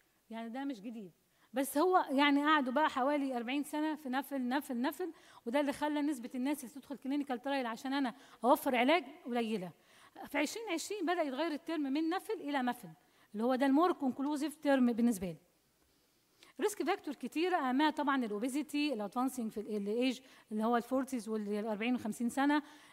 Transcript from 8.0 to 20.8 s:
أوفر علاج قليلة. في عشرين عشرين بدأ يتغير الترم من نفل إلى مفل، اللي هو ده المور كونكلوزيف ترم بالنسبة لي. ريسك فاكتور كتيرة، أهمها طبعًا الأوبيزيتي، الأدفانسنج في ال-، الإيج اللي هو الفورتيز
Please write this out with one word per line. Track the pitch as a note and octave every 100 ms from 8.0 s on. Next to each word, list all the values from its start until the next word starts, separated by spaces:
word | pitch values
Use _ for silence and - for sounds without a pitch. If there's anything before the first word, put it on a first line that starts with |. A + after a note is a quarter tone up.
| C4 - - -
أوفر | A#3 D4+ C#4+ B3
علاج | B3 E4+ C4+ - D4
قليلة. | A#3+ A3+ A3 F3+ - _ - - - -
في | C#4+
عشرين | D4 A4 A4+
عشرين | E4 - G#4 E4
بدأ | F4
يتغير | D4+ B3+ E4
الترم | D4 - D#4+
من | C#4 C#4 D#4+
نفل | F#4 F#4
إلى | G4+ C#4+ C#4+
مفل، | B3 - E3+ D#3+ _ _ _
اللي | G#3
هو | A#3+ B3+
ده | C#4
المور | C4+ F4+
كونكلوزيف | - C4+ A#3 C#4 D4+ D4+ -
ترم | C#4+ C4+ B3
بالنسبة | A3+ A#3 G3 F3+
لي. | D#3+ _ _ _ _ _ _ _ _ _ _ - -
ريسك | G#4 -
فاكتور | D#4 F#4+ D#4+
كتيرة، | C4+ B3 D4+ F4+ F4
أهمها | C4 B3+ D4+
طبعًا | D4+ C#4+ C#4 A#3
الأوبيزيتي، | G#3 B3+ C4+ - D4 D4
الأدفانسنج | A#3 G3+ A#3+ C4 C4 A3
في | G#3+
ال-، | G#3+ G#3
الإيج | G3+ A3+ C4 A#3+ - - -
اللي | G#3+
هو | A3
الفورتيز | A#3+